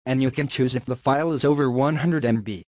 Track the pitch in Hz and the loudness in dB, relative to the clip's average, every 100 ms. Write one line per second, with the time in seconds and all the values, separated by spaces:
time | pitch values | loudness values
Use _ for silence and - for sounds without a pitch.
0 | 127 131 131 131 143 - 127 123 - 123 | -4 0 0 0 -4 0 0 -2 -6 -4
1 | 135 143 165 143 143 147 135 123 143 156 | -2 0 0 0 2 2 2 2 0 0
2 | 165 160 117 113 107 92 - | 0 0 0 0 -2 -12 -14